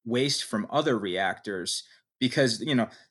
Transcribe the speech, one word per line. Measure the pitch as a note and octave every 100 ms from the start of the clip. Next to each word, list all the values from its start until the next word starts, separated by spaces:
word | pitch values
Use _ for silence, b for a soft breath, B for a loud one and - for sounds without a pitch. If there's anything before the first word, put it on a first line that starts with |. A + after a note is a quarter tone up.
| A#2
waste | B2 C#3 -
from | - G#2+ -
other | C#3+ D3+ A#2
reactors | G2 F#2 F#2+ - G#2+ F#2+ F2 - b b b _
because, | B2+ D3+ C3 A2
you | C3+
know, | B2+ A2 b b